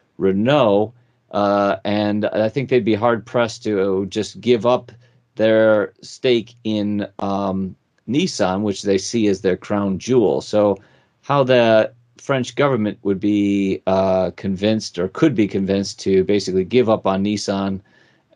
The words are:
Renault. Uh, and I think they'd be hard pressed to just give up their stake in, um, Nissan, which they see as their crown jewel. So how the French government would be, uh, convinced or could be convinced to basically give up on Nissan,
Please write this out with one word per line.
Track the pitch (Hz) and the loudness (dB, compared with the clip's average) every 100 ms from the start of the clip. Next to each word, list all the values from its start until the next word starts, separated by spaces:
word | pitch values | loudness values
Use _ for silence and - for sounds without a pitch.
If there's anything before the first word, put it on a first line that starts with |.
| _ - | _ -2
Renault. | 95 95 120 147 113 101 110 - _ _ _ | 0 2 2 2 4 2 0 -6 _ _ _
Uh, | 101 101 101 101 - | -2 0 2 0 -2
and | 104 104 104 104 104 | -2 -2 0 -2 -2
I | 101 110 | -2 -2
think | 143 127 | -2 0
they'd | 127 | 0
be | 110 | 0
hard | 104 120 113 | 0 0 -2
pressed | - 123 117 - | -2 -2 -2 -4
to | 107 101 98 95 95 | -4 -2 0 -2 -4
just | 107 101 95 | -6 -6 -6
give | 113 117 120 | 0 0 2
up | 123 - - _ _ _ - | -2 -4 -20 _ _ _ -2
their | 110 110 110 107 - _ | 2 4 4 2 0 _
stake | - - 131 117 101 - | -20 -4 0 0 -2 -10
in, | 110 107 104 104 101 - | -4 -4 -2 -4 -6 -8
um, | 98 98 98 95 95 - _ _ - | -6 -4 -4 -4 -6 -10 _ _ -4
Nissan, | 143 185 - 92 92 | -2 -2 -2 -2 0
which | 107 98 | -2 -4
they | 101 98 | 0 -2
see | - 117 104 | 0 0 0
as | 92 | 0
their | 95 90 | 0 -2
crown | - 104 101 90 | -4 -4 -2 -4
jewel. | 113 127 92 65 | 0 2 2 0
So | - 104 104 95 _ _ _ _ | 0 0 2 0 _ _ _ _
how | - 143 | -2 0
the | 127 127 113 110 110 _ _ - | 4 4 6 4 4 _ _ -20
French | - 135 123 - | -4 -4 -2 0
government | 143 120 104 98 | 0 2 -2 -4
would | 98 95 | -4 -2
be, | 104 104 101 101 98 - 95 | 0 0 2 0 0 -2 0
uh, | 95 95 92 90 - | 0 2 0 0 -4
convinced | 98 92 104 110 - - | -6 -2 0 0 -4 -6
or | 85 | -6
could | - 160 | 0 0
be | 110 101 | 2 -2
convinced | 101 95 98 98 - | -2 -2 -2 -4 -6
to | 98 95 | 0 0
basically | 92 104 92 92 | 2 0 0 -4
give | 90 123 113 | 0 0 2
up | 104 98 | 0 0
on | 95 | -2
Nissan, | 101 104 - 98 98 95 _ _ _ _ _ | -2 -2 -4 -4 -4 -6 _ _ _ _ _